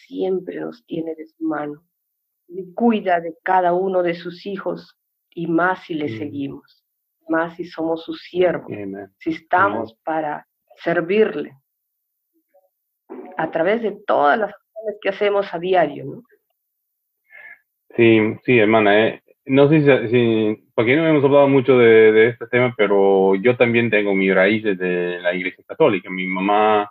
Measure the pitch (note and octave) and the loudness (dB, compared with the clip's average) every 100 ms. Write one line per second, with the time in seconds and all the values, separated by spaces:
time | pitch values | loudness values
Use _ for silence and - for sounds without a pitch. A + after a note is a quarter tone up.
0 | _ F3+ F#3+ F#3 F3+ - D#3+ D#3+ - E3 | _ -8 -4 -4 -6 -12 -12 -14 -12 -10
1 | D#3+ D#3+ D#3+ - D#3+ D3+ D3 D3 _ _ | -10 -10 -14 -10 -6 -6 -8 -12 _ _
2 | _ _ _ _ _ F3+ F3+ F3 A#3 G#3+ | _ _ _ _ _ -16 -14 -2 0 0
3 | F3+ E3+ E3+ - - F#3 F3 F3+ F#3+ F#3 | 0 -2 -4 -10 -2 0 2 0 0 0
4 | F3 F3 F3 F3 G3+ G3 F3+ E3+ - _ | -2 -4 -10 -14 -12 -10 -8 -10 -12 _
5 | _ _ _ - E3+ E3 F3+ F#3 - D#3 | _ _ _ -10 -4 0 0 -2 -6 -8
6 | D3 A2 - C#3 C#3 - _ _ _ _ | -6 -8 -10 -10 -10 -12 _ _ _ _
7 | _ _ - E3 E3+ E3+ E3+ - D#3+ E3 | _ _ -6 -4 -4 -8 -14 -8 -6 -6
8 | E3 D#3+ - F3 F3+ C#3+ - G#2 G2 G2 | -8 -16 -10 -2 0 -2 -8 -12 -12 -12
9 | G2 _ - D#3+ - F3+ G3+ A3 A3 - | -16 _ -10 -10 -2 0 0 -2 -10 -12
10 | - D#3+ D3+ D3+ - _ _ _ E3+ E3+ | -8 -6 -6 -8 -14 _ _ _ -4 -4
11 | E3+ G#3 G#3+ D3 C#3+ - _ _ _ _ | 0 0 0 -2 -12 -16 _ _ _ _
12 | _ _ _ E4 _ C#5+ _ _ _ _ | _ _ _ _ _ _ _ _ _ _
13 | - - - - D#3+ D#3+ E3+ A#3 A3 - | -20 -18 -16 -8 -6 -2 0 -2 -4 -8
14 | - A#3+ G3+ A#3 G3+ - _ - A3 G3+ | -2 2 2 2 -2 -8 _ -14 -10 -8
15 | F#3+ G3 G3+ G3+ G3 E3+ F3+ F3+ D3+ C#3+ | -6 -2 0 0 -4 -6 -2 0 0 -4
16 | C3+ G3 A#3+ _ _ _ _ _ _ _ | -14 -14 -18 _ _ _ _ _ _ _
17 | _ _ _ - - - _ _ _ - | _ _ _ -20 -20 -20 _ _ _ 2
18 | A#2 A2 G#2+ G#2+ - B2 G#2 A2 G#2 G#2 | 4 4 2 -4 0 2 4 4 4 4
19 | A2 - _ _ - C3+ C#3+ D#3 C#3+ C3 | 2 -2 _ _ -2 4 4 4 4 2
20 | A2+ B2 A#2 A2 G#2+ G#2+ _ - A2+ D3 | 2 0 2 0 -2 -4 _ -4 0 2
21 | E3 D3+ C3+ C#3+ C#3 C#3 B2 B2+ A#2 A2 | 2 2 4 4 4 2 4 4 6 8
22 | A2 G#2+ A2+ A#2 A#2 B2 B2 A#2+ G2+ G2+ | 6 6 2 0 -4 0 0 0 0 2
23 | G2 G2 F#2+ G2 A#2 A#2+ A#2+ A#2 A#2 G#2+ | 4 4 4 2 2 2 2 2 0 0
24 | G2+ G2 F#2+ F#2 F#2+ A2 G#2+ F#2 F#2 F2+ | 0 0 2 2 2 0 -2 -4 -4 -4
25 | F2 F2+ F2+ F#2 F#2 - - G2 D#3 G2 | -4 -6 -4 -4 -6 -12 -10 0 0 0
26 | F#2+ F#2 F#2 F#2+ G2 G#2 G#2+ G#2+ G#2 | -6 -8 -6 -4 0 2 2 0 -2